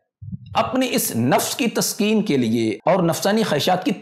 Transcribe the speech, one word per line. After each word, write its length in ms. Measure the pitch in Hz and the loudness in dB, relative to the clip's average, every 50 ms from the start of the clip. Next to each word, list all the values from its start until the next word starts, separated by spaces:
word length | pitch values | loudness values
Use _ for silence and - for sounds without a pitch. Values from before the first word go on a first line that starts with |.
| _ _ _ _ - - - - - - - | _ _ _ _ -14 -14 -14 -14 -14 -6 -4
अपने 300 | - 233 - - 262 262 - | -2 -2 0 0 0 0 0
इस 240 | - 233 - - - | 0 -2 -2 -2 -2
नफ्स 380 | 113 120 131 190 - - - - | 0 2 2 2 2 0 -2 -2
की 120 | - 233 226 | -2 -2 -2
तस्कीन 520 | - 233 180 - - - 202 214 220 214 | 0 -2 -2 -2 -2 -2 0 2 2 2
के 140 | 180 - 143 131 | 2 2 2 2
लिए 400 | 120 110 113 120 113 107 98 - - | 2 2 0 0 0 0 -2 0 0
और 180 | 151 180 190 165 | 2 2 4 2
नफसानी 380 | 165 - - - 196 214 226 202 | 0 0 0 0 0 2 2 0
ख्वाहिशात 400 | 143 160 139 - - 180 180 - | 0 0 0 0 0 0 0 0
की 80 | - 202 - | -2 -4 -2